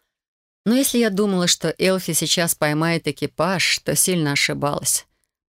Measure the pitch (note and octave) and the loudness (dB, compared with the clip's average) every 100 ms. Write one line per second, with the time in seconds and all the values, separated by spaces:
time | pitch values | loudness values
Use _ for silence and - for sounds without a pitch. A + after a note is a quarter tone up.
0 | _ _ _ _ _ _ G3+ B3+ C#4 A#3+ | _ _ _ _ _ _ 0 2 2 2
1 | A3+ F#3+ G#3 F#3 F3 - E3 - F3+ F#3 | 2 2 0 2 0 0 -2 0 0 0
2 | F3 D#3+ D#3+ - E3+ - D3+ D3+ E3 E3 | -2 -2 0 0 -2 0 0 2 0 0
3 | D3+ - C#3+ - E3+ F#3 - - - D3+ | -2 -4 -6 -2 -2 0 0 -2 -2 0
4 | - F3 D3 C#3+ - C#3 C#3+ - - - | 0 0 0 0 -2 -2 -2 -2 -2 -4
5 | - _ _ _ | -6 _ _ _